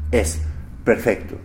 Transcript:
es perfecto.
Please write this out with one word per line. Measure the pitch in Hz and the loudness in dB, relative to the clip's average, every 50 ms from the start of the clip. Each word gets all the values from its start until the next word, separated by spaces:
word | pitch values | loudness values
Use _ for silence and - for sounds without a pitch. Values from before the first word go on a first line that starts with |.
| - - | -2 2
es | 123 117 95 - - - - - - - - - - - - | 2 2 2 2 0 -2 -4 -4 -6 -8 -10 -12 -12 -2 2
perfecto. | 240 226 - - 120 98 - - - - - - | 4 4 4 4 2 0 0 -2 -8 -10 -12 -12